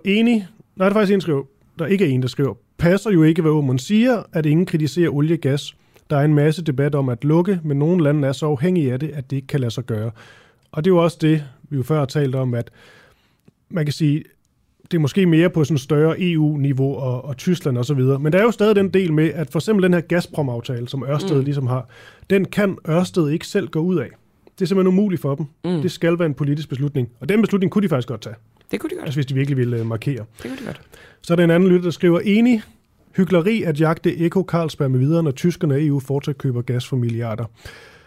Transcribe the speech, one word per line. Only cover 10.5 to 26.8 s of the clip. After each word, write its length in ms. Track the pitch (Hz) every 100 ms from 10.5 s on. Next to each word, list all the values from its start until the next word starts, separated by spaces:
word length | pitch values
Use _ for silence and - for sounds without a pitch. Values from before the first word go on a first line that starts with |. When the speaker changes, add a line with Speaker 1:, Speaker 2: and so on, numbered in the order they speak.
| _ _
Speaker 1:
Og 140 | - 170
det 60 |
er 40 | 175
jo 80 |
også 140 | 170 -
det, 220 | 156 156 139 - -
vi 80 | 139
jo 60 |
før 160 | 123 156
har 60 | 135
talt 300 | 151 139 131
om, 180 | 127
at 160 | 120 117 _ - - _ _ _ _ _ _ _
man 160 | 175 147
kan 80 |
sige, 300 | - 151 151 - _ _ _ _ _ _
det 60 | 170
er 40 |
måske 240 | 147 202 180
mere 240 | 160 180
på 140 | 170
sådan 140 | 147 151
større 440 | - 151 160 -
E 160 | 180 160
U-niveau 560 | 151 151 139 131 135 127
og, 300 | 131 123 147
og 120 | 123
Tyskland 400 | - 175 151 123
og 80 | 123
så 80 |
videre. 260 | 143 127 139
Men 140 | 151
der 60 | 180
er 40 |
jo 80 | 233
stadig 240 | - 208 202
den 140 | 196
del 240 | 190 180
med, 160 | 151 160
at 160 | 175 147
for 80 | 160
eksempel 240 | 214 214
den 100 | 185
her 80 | 175
Gazprom-aftale, 840 | - 170 170 - 139 120 - 120 120
som 140 | 139
Ørsted 320 | 127 147 190 143
Speaker 2:
Mm. 60 |
Speaker 1:
ligesom 240 | 139 143 127
har, 220 | 127 123 - - - -
den 160 | 196 180
kan 320 | - 208 165 -
Ørsted 400 | 160 185 185 147
ikke 180 | 156 -
selv 200 | 202 135
gå 120 | 156
ud 180 | 175 175
af. 120 | 110 - _ _ _ -
Det 20 |
er 40 | 175
simpelthen 220 | 190 185 185
umuligt 220 | 208 165
for 140 | 139 139
dem. 100 | 156 _ 170
Speaker 2:
Mm. 160 | 175
Speaker 1:
Det 100 | 123
skal 280 | - 170 170
være 60 | 165
en 80 |
politisk 360 | 139 143 147 147
beslutning. 400 | 127